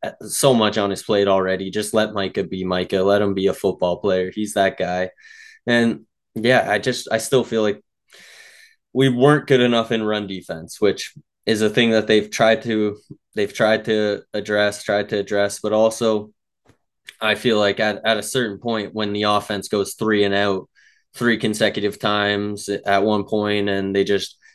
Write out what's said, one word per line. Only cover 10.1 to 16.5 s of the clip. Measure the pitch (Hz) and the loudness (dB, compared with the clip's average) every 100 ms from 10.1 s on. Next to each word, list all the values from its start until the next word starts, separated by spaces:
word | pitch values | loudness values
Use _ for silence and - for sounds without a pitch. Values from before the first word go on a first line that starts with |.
| 107 104 | -2 -4
defense, | 95 87 82 85 - | -8 -10 -12 -12 0
which | 101 95 - - - _ - | 0 0 -4 -14 -20 _ -2
is | 110 | 0
a | 107 | 2
thing | 107 117 | 2 2
that | 110 107 | 2 4
they've | 107 104 | 2 2
tried | - 113 110 | 2 2 2
to, | 120 110 104 104 - - _ | 0 -2 -2 -4 -14 -20 _
they've | - 101 | -4 -4
tried | - 110 110 110 | 0 2 2 0
to | 110 107 101 - | 0 0 -4 -6
address, | 107 98 104 104 101 | -10 -2 0 0 -2
tried | - 104 104 | -2 -2 0
to | 104 | -4
address, | 95 104 101 - | -2 0 0 -2
but | 107 | -2
also | 107 110 110 113 107 107 _ _ | 2 2 2 0 -2 -4 _ _